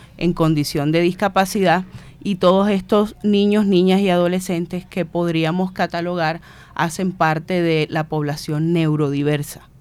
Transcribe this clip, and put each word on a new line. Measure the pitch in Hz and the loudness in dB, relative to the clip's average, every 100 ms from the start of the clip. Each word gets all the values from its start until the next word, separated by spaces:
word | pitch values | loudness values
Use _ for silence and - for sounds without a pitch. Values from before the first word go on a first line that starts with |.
| - - | -20 -4
en | 170 | -2
condición | 175 160 156 143 156 147 | 2 2 2 -2 -2 0
de | 165 | 2
discapacidad | 175 180 202 190 190 208 180 175 185 - - - | 0 0 0 0 0 0 2 2 -2 -14 -20 -10
y | 202 190 | -6 2
todos | 180 190 202 | 4 4 2
estos | 196 185 208 208 - | 0 2 0 0 -2
niños, | 208 202 202 208 202 | 0 2 4 2 4
niñas | 180 185 190 | 4 4 4
y | 196 | 2
adolescentes | 175 175 185 185 170 170 180 - | 2 2 -2 -4 -4 -4 -8 -8
que | 185 160 | -8 -4
podríamos | 170 170 165 160 180 185 | -2 -2 0 0 -2 -4
catalogar | 185 175 170 175 180 156 165 - - - | -4 -4 -4 -6 -2 -4 -4 -12 -20 -12
hacen | - 165 180 185 | -4 -4 -2 -6
parte | 180 160 156 156 180 | 0 0 0 -2 -2
de | 170 156 151 | 0 0 0
la | 156 156 | -4 -4
población | 156 147 151 - 151 165 | -4 -4 -6 -6 -2 0
neurodiversa. | 170 160 151 143 143 147 147 147 - - - | 2 2 0 0 0 0 -2 -4 -14 -20 -20